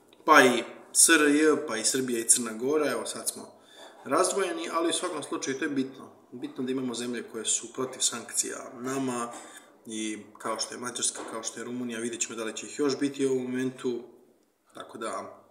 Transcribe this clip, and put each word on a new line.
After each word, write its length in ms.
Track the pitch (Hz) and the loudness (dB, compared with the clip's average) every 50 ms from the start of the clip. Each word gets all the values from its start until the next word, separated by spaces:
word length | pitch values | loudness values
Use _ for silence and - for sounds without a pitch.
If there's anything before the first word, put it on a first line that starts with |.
| _ _ - _ - | _ _ -16 _ 6
Pa 160 | 156 156 143 | 8 10 10
i 220 | 131 127 120 110 110 - - - - - - | 10 8 6 4 0 -4 -10 -16 -10 0 4
S 160 | - - 170 | 6 8 8
R 120 | 165 151 | 8 8
J, 460 | 151 147 143 151 156 156 143 - - | 8 6 6 6 6 6 6 4 2
pa 100 | - 110 | -2 -2
i 60 | 110 107 | 0 0
Srbija 360 | - - 131 131 123 117 113 | 0 0 0 0 0 -2 0
i 100 | 113 - | 4 4
Crna 240 | - 123 120 113 110 | 4 4 4 -4 -4
Gora, 380 | 110 123 139 151 156 147 131 | -2 0 2 2 2 2 2
evo, 140 | 120 113 - | 0 -2 -4
sad 240 | - - 113 98 - | -6 -6 -6 -6 -6
smo 340 | - 90 - - - - - - - - - - - - - | -6 -8 -10 -16 -18 -20 -20 -20 -20 -20 -20 -20 -20 -12 -4
razdvojeni, 640 | 120 139 165 185 185 - 196 190 175 165 165 165 - 160 | 0 2 4 4 4 2 0 0 0 -2 -4 -4 -2 -2
ali 160 | 165 170 165 | 0 0 0
u 40 | - | 0
svakom 300 | - 180 170 160 147 135 | 0 -2 -4 -4 -6 -6
slučaju 340 | - 165 156 - 143 127 | -6 -6 -6 -4 -4 -4
to 80 | - 160 | -2 -2
je 40 | 151 | -2
bitno. 420 | 139 135 127 135 - - - - - - - - | -2 -2 -2 -4 -6 -14 -18 -18 -20 -20 -20 -18
Bitno 320 | 127 123 147 143 - 143 127 | -14 -12 -12 -10 -6 -6 -4
da 80 | 127 | -2
imamo 220 | 131 135 131 123 113 | -2 -2 -2 -4 -4
zemlje 300 | 117 120 123 120 113 - - | -4 -4 -4 -6 -6 -8 -8
koje 140 | - 113 104 | -8 -6 -2
su 280 | - - - 120 113 - | -2 -2 -2 -4 -6 -6
protiv 260 | 131 127 127 - 107 | -6 -6 -4 -4 -2
sankcija 720 | - - 123 117 107 - - - - - - - - - 131 117 | -2 -2 -2 -4 -8 -6 -4 -4 -4 -4 -4 -8 -10 -12 -12 -8
nama 520 | 123 131 135 135 131 127 123 120 120 120 - - - - - - - - - _ - | -6 -4 -4 -2 -2 -2 -2 -2 -4 -6 -8 -12 -16 -16 -20 -20 -20 -20 -20 _ -14
i 320 | 117 110 110 110 107 107 104 98 - - | -10 -6 -4 -4 -4 -6 -8 -10 -16 -14
kao 220 | - - 117 110 - | -8 -6 -4 -4 -4
što 140 | - - 113 | -6 -8 -8
je 60 | 113 | -8
Mađarska, 420 | 123 123 117 - 110 - - - - - | -8 -6 -4 -2 -2 -2 -4 -4 -8 -8
kao 120 | 107 113 110 | -8 -8 -8
što 160 | - - 113 | -8 -8 -8
je 40 | 113 | -8
Rumunija, 360 | 120 123 123 123 120 113 110 | -8 -6 -6 -4 -4 -4 -4
vidjet 220 | 117 120 113 110 | -4 -4 -4 -4
ćemo 140 | - - 117 | -4 -4 -4
da 80 | 113 113 | -6 -6
li 120 | 110 107 | -6 -6
će 100 | - - | -8 -10
ih 140 | - - - | -8 -4 0
još 200 | 147 139 135 143 | 0 0 2 0
biti 260 | 143 135 139 139 135 | 0 -2 0 0 0
u 60 | 135 | 2
ovom 120 | 131 127 123 | 2 0 -2
momentu, 600 | 127 127 127 131 127 127 - - 123 117 113 - - - - - _ _ _ _ _ _ _ _ _ - | -2 -2 -2 -2 -2 -4 -4 -4 -4 -4 -4 -6 -12 -20 -20 -20 _ _ _ _ _ _ _ _ _ -18
tako 240 | - - - - | -18 -16 -14 -10
da 460 | 113 113 107 95 98 - - - - - _ | -8 -6 -6 -6 -6 -8 -10 -14 -18 -20 _